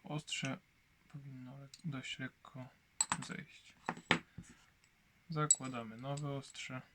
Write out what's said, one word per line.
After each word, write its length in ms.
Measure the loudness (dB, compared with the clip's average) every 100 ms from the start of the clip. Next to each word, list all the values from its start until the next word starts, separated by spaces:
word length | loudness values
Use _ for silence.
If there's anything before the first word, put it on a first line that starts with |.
ostrze 540 | -4 -4 -2 -2 0 -2 -8 -20 -20 -20 -16
powinno 460 | -14 -12 -12 -12 -14
le-, 120 | -16 -6 -4
dość 340 | -2 -4 -4
lekko 480 | -4 -6 -14 -12 -12 -14 -20 -4 0 0 0
zejść. 480 | -8 -8 -18 -20 -8 -6 -6 4 4 4 -14 -18 -20 -20 -20 -20 -20 -20 -20 -4
Zakładamy 680 | 2 8 8 8 -4 -6 -6
nowe 340 | -4 -2 -2
ostrze. 500 | -2 -4 -10 -6 -8 -8